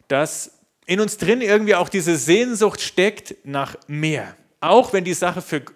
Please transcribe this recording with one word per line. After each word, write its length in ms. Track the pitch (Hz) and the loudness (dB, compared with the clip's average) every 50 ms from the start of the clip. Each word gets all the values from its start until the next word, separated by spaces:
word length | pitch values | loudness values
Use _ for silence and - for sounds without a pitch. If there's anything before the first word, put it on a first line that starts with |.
| _ - | _ -4
dass 420 | 139 135 156 156 - - - - _ _ _ _ _ _ _ | -2 -2 -2 -2 -4 -10 -12 -14 _ _ _ _ _ _ _
in 140 | - 180 202 | -4 -2 0
uns 180 | 214 202 - | 0 -2 -4
drin 240 | - - 175 233 254 | -2 0 0 2 2
irgendwie 340 | 240 196 208 214 214 208 190 | 2 2 2 2 4 2 2
auch 120 | 175 175 175 | 2 2 0
diese 280 | - 190 156 175 165 | -2 -2 0 0 0
Sehnsucht 640 | 147 123 147 175 220 247 254 233 190 220 196 - - | 0 4 4 4 4 4 0 0 0 0 0 0 -2
steckt 640 | - - - 180 185 208 202 - - - - - _ | -8 -4 0 0 0 0 0 -4 -14 -18 -20 -18 _
nach 320 | 139 139 139 135 - - - _ | -8 -6 -6 -6 -8 -10 -18 _
mehr. 480 | - 147 151 156 156 151 120 98 - - _ _ _ _ _ | -10 -6 -4 -2 -2 -2 -4 -6 -10 -16 _ _ _ _ _
Auch 320 | 147 160 - 165 160 - | 2 4 6 6 4 4
wenn 140 | 196 190 175 | -2 -2 -2
die 80 | 185 160 | -2 -4
Sache 280 | - 185 175 170 180 | -2 -2 -2 -2 -4
für, 200 | - - 165 143 127 - - | -6 -6 -6 -6 -6 -10 -14